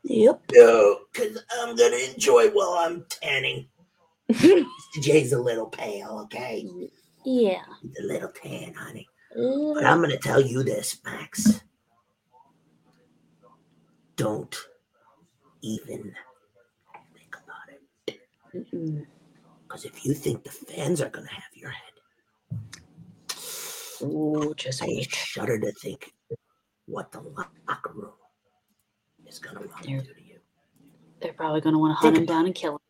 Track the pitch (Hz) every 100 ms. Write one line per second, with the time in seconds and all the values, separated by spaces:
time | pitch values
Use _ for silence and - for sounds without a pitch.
0 | - 220 233 311 - - - - 104 -
1 | - - 214 220 - 240 233 233 240 240
2 | 262 240 - 240 220 202 185 175 165 175
3 | - - 151 139 135 131 - _ _ _
4 | _ _ - 226 320 359 - - - 151
5 | 143 151 123 123 120 113 107 - 113 101
6 | - 110 107 - - 220 196 180 - _
7 | _ _ 269 254 214 180 - - - -
8 | - - 92 - - 87 90 - - 113
9 | - _ _ 233 247 277 302 302 - 160
10 | 160 139 - 127 131 127 127 - - -
11 | - - - - - - _ _ _ _
12 | _ _ _ _ _ _ _ _ _ _
13 | _ _ _ _ _ _ _ _ _ _
14 | _ - 107 107 - - - _ _ _
15 | _ _ _ _ _ _ 110 107 - -
16 | - - - _ _ _ _ _ _ -
17 | _ _ _ - - - - - _ _
18 | - - _ _ _ 180 - 175 160 147
19 | 143 _ _ _ _ _ _ - - -
20 | 123 147 - 117 - - - - 147 170
21 | - - - - - - - 123 - _
22 | _ _ _ _ _ - 107 - _ -
23 | - - - - - - - - - -
24 | 139 156 151 151 151 156 131 131 - 147
25 | - - - - - 110 107 - 104 87
26 | - _ _ - _ _ _ _ - -
27 | - - - - 185 _ - - - -
28 | - _ _ _ _ _ _ _ _ _
29 | _ _ - - - 202 202 - - 135
30 | 131 - - - _ _ _ _ _ _
31 | _ _ 165 - 160 156 156 156 156 151
32 | 156 160 165 165 175 175 165 147